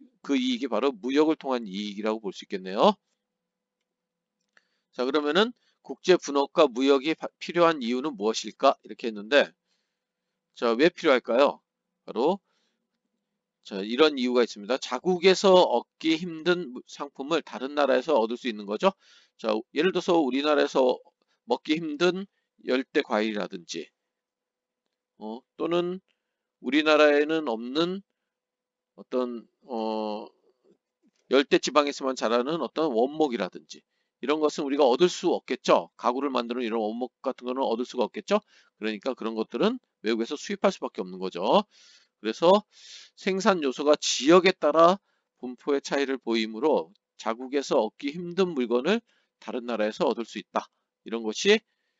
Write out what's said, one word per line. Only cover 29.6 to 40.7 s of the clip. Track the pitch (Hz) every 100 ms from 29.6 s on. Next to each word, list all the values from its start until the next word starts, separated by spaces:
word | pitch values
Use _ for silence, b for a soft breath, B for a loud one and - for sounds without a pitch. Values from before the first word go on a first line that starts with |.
어, | - 117 110 110 107 104 - _ _ _ _ _ _ _ _ _ _
열대 | 127 139 175
지방에서만 | - 143 143 - 135 131
자라는 | 117 120 123 165
어떤 | - - 156
원목이라든지 | 113 131 156 151 117 90 - _ - _ _ _ _
이런 | 120 156
것은 | 151 - 143
우리가 | 139 135
얻을 | 127 180
수 | - 175
없겠죠. | 107 - 127 - 135 - _
가구를 | 117 123 139
만드는 | 127 117 120
이런 | 117 113
원목 | 107 117 127 _
같은 | 131 - 123
거는 | 127
얻을 | 127 113 123
수가 | 123
없겠죠. | 104 - - 208 b b b _
그러니까 | 107 107 135
그런 | 120 110 110
것들은 | 110 120 190 254 _ _
외국에서 | 104 113 - 220
수입할 | - 202 202